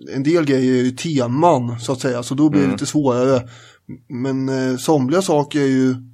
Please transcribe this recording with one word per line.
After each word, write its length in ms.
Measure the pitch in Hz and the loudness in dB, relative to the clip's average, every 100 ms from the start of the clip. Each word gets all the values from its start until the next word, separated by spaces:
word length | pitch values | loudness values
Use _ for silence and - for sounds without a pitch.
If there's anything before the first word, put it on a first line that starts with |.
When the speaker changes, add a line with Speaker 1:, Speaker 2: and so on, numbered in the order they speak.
| 67 | -10
Speaker 1:
en 80 | 123 | -4
del 220 | 143 170 | 0 2
grejer 280 | 143 131 127 127 | 2 2 2 2
är 40 | |
ju 80 | 127 | 0
teman, 920 | 123 170 139 120 135 175 139 120 117 | -2 -4 -2 0 2 2 2 0 -6
så 120 | - | -6
att 80 | 127 | -4
säga, 220 | 135 120 | -4 -4
så 120 | 123 | -4
då 140 | 139 151 | 2 2
blir 120 | 147 | 4
det 40 | |
Speaker 2:
Mm. 100 | 135 | 0
Speaker 1:
lite 120 | 104 143 | -2 -2
svårare. 640 | 151 135 120 131 127 120 - - _ - 123 - | 0 0 2 2 2 -2 -14 -20 _ -20 -20 -12
Men, 400 | 123 135 135 131 | -6 -4 -2 -2
eh, 280 | 131 131 127 | -2 -2 -2
somliga 460 | - 151 127 180 | 0 2 2 0
saker 380 | 185 147 143 151 | 2 0 0 0
är 60 | 135 | 2
ju, 280 | 131 131 123 - | 2 2 0 -8